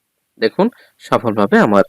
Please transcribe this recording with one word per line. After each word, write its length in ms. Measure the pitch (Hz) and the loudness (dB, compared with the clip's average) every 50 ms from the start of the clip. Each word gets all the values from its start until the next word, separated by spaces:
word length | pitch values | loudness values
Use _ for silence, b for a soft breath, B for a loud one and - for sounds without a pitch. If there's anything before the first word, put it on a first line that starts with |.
| _ _ _ _ _ _ _ _ 113 | _ _ _ _ _ _ _ _ -6
দেখুন, 240 | 107 - - 190 240 b b b b b b | -4 -2 -2 -4 -4 b b b b b b
সফলভাবে 580 | - - 131 113 - 120 101 110 101 - 208 233 | -8 -4 -4 -4 -2 -4 -2 -2 -2 0 2 2
আমার 260 | 196 120 101 98 95 | 2 2 2 2 0